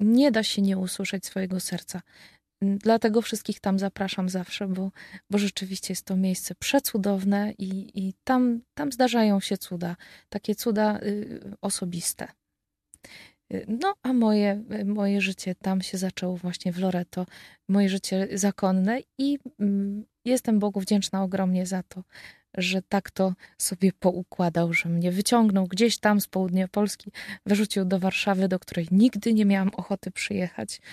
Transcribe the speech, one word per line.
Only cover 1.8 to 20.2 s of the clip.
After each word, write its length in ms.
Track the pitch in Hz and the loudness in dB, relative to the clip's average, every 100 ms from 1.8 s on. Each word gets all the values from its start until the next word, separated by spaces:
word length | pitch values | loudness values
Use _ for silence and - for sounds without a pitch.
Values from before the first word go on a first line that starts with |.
| - 180 - - - _ _ - | -8 -14 -14 -20 -20 _ _ -4
Y, 140 | 196 202 | 0 2
dlatego 420 | 220 226 226 220 | 2 4 4 2
wszystkich 380 | - 214 - - | 0 -4 -6 -4
tam 180 | 202 190 | 0 0
zapraszam 500 | 196 - 190 - 185 | 0 -4 -6 -2 -2
zawsze, 400 | 185 180 - 196 | -2 -6 -6 -4
bo, 220 | 185 190 - - 185 - | -4 -4 -8 -18 -18 -2
bo 80 | 202 | 0
rzeczywiście 540 | 202 - 190 190 - | 0 -4 -8 -8 -6
jest 140 | 185 - | -8 -2
to 100 | 190 | 0
miejsce 380 | 190 180 - | 0 -2 -6
przecudowne 1000 | 180 - 277 - 208 202 196 196 202 208 220 | -8 0 0 0 -2 0 0 2 0 0 -6
i, 320 | 190 190 - | -6 -6 -8
i 200 | 202 190 - | -6 -6 -4
tam, 360 | - 254 247 233 - | 0 2 2 0 -6
tam 180 | - 294 | -8 -4
zdarzają 480 | 240 254 233 214 196 | 0 2 4 4 2
się 180 | - - | 0 -6
cuda, 380 | - 175 175 175 - - _ | -6 -6 -6 -8 -14 -20 _
takie 260 | 202 - | -8 -4
cuda, 440 | 202 240 214 214 208 | -4 0 2 2 0
y, 380 | 208 208 214 - 202 202 | -4 -6 -6 -12 -14 -8
osobiste. 680 | 202 - 180 175 - - - - _ _ _ _ _ _ - - - _ - | -6 -4 -4 -6 -6 -6 -10 -14 _ _ _ _ _ _ -20 -20 -20 _ -10
Y, 120 | 190 - | -8 -6
no, 260 | 233 381 403 | -4 -2 -2
a 100 | 247 | 0
moje, 500 | 247 220 214 202 202 220 214 | 2 4 4 2 0 -4 -6
y, 40 | |
moje 360 | 196 208 202 202 | -2 0 0 2
życie 340 | 190 185 185 | 0 -4 -6
tam 280 | 175 190 190 | -4 -2 -2
się 160 | - 185 | -2 -4
zaczęło 380 | 185 - 180 180 | -4 -4 -6 -4
właśnie 360 | 180 170 185 | -6 -6 -4
w 60 | 175 | -2
Loreto, 480 | 185 180 175 185 185 - - - - | 0 0 -4 -6 -8 -10 -20 -10 0
moje 200 | 196 196 | 4 4
życie 400 | 190 - 190 196 | 0 -2 -2 -2
zakonne 680 | 196 202 - 190 185 190 254 - - | 0 -2 0 2 2 2 0 -4 -4
i, 200 | 277 285 - - | -2 -2 -6 -4
mm, 440 | 202 196 202 208 - _ | -2 0 -2 -6 -12 _